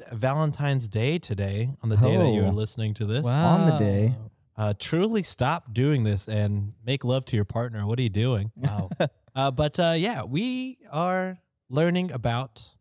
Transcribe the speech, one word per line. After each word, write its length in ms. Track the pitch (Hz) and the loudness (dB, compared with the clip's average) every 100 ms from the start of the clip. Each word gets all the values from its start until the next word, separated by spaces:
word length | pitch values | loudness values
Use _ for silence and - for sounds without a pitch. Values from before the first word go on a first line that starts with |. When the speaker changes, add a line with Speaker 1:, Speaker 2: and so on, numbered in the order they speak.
| - | -10
Speaker 1:
Valentine's 720 | 113 127 147 156 139 143 135 110 | -4 -2 0 -2 -2 -2 -2 -2
Day 320 | 107 127 170 | -2 0 -2
today, 520 | - 98 98 101 120 139 | -4 -4 -2 -2 -4 -4
on 60 | 113 | 0
the 80 | 107 | 4
day 180 | 131 180 | 4 6
that 140 | 160 | 4
you 120 | 104 | 4
are 40 | 98 | 2
Speaker 2:
Oh. 40 | |
Speaker 1:
listening 420 | 98 107 - 107 104 | 0 -2 -4 -4 -2
to 100 | 104 | -2
this. 200 | 120 123 | 0 0
Speaker 3:
Wow. 300 | 139 175 170 | 4 4 6
Speaker 2:
On 100 | 165 | 4
the 120 | 117 | 4
day. 360 | 104 98 110 110 110 - _ - | 2 4 2 0 -6 -20 _ -4
Speaker 1:
Uh, 180 | 107 104 | -4 -2
truly 440 | - 165 220 220 | -2 0 2 0
stop 500 | - - 123 165 - | -2 -2 0 -2 -4
doing 300 | 110 139 143 107 | 0 2 2 2
this 220 | 101 - | 0 -2
and 440 | 107 104 101 101 - 113 | 0 0 0 -4 -6 -4
make 180 | 135 | -2
love 220 | 120 131 127 | 0 0 0
to 100 | 110 | -2
your 100 | 101 | 0
partner. 400 | 117 120 110 101 | -2 -4 -4 -2
What 140 | 117 | 0
are 40 | |
you 60 | 120 | 0
doing? 420 | 98 123 110 107 - | 0 2 0 -2 -4
Speaker 3:
Wow. 340 | 123 104 92 - | -4 -2 -4 -2
Speaker 1:
<laughs> 40 | 151 - _ 135 | -4 -6 _ -2
Uh, 140 | 135 | 0
but, 280 | 127 151 - | 0 0 2
uh, 140 | 170 165 | 2 2
yeah, 280 | 196 208 | 0 -4
we 560 | 98 143 247 254 262 247 208 | -4 -4 -2 -4 -8 -12 -8
are 460 | 147 180 185 185 185 _ _ - | -4 -2 -2 -4 -8 _ _ -6
learning 420 | 135 170 180 180 | 0 2 2 -2
about 640 | 131 120 117 131 - - - | -2 -2 -2 -4 -12 -18 -20